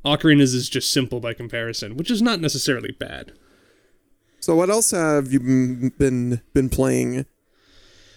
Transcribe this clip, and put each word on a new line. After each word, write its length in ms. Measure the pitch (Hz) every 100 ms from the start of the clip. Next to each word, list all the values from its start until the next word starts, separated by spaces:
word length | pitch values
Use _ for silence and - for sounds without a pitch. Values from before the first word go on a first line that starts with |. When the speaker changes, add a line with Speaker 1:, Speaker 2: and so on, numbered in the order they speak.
| 143
Speaker 1:
Ocarina's 460 | 147 160 143 135
is 160 | 127 131
just 240 | 131 -
simple 260 | 143 123 123
by 140 | 117
comparison, 640 | 113 120 120 117 110 104 123
which 140 | 170
is 100 | 220
not 180 | 240 202
necessarily 520 | 156 131 - 123 110
bad. 400 | - - 69 - - _ _ _ _ _ _ _ _ _ _
Speaker 2:
So 160 | - 165
what 140 | 185
else 220 | 214 220
have 420 | 190 160 147 135
you 60 | 135
m-, 540 | 123 131 127 123 131 -
been, 440 | 139 127 123 120 _
been 160 | 139 131
playing? 560 | - 131 127 123 127 135 _ _ _ _ _ _ _ _